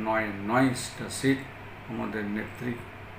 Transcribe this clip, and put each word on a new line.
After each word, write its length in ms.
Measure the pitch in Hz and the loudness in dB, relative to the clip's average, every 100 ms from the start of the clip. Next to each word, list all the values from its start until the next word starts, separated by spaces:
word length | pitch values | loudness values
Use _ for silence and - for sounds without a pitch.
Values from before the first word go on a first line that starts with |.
| 110 | 2
নয় 200 | 110 107 98 101 | 2 2 -2 4
নয়টা 600 | 123 131 127 - - 107 | 6 6 4 -4 -6 -6
সিট 300 | - 135 135 - - - - - | 0 4 4 0 -12 -12 -12 -6
আমাদের 340 | 113 110 107 101 | -4 -2 -2 -2
নেত্রী 460 | 107 104 - 123 120 - - - | -2 -4 -4 -4 -4 -6 -12 -12